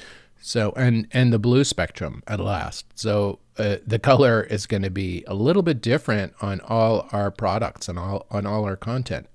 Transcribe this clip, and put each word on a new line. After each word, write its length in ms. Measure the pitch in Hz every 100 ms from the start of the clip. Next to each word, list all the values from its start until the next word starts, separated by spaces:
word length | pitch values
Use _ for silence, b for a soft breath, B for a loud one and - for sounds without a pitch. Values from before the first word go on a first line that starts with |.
| B B B B
So, 320 | - 120 104 127
and, 320 | 123 113 107
and 180 | 127 123
the 80 | 117
blue 240 | 117 127
spectrum 580 | 143 - 82 - 76 - -
at 140 | 104
last. 440 | 95 98 - - -
So, 460 | - 110 104 101 - _ -
uh, 200 | 107 98 -
the 120 | 113
color 440 | 143 131 131 113
is 220 | - 101 -
gonna 240 | 101 95
be 340 | 95 95 87 -
a 60 |
little 300 | 98 123 196
bit 180 | 170 127
different 520 | 113 143 - 107 95 -
on 180 | 101 95
all 480 | - 113 113 107 -
our 180 | 101 101
products 560 | - 101 104 110 - -
and 100 | 85
all, 280 | 92 101 -
on 160 | 104 101
all 200 | 110 104
our 100 | 92
content. 520 | 113 127 123 - -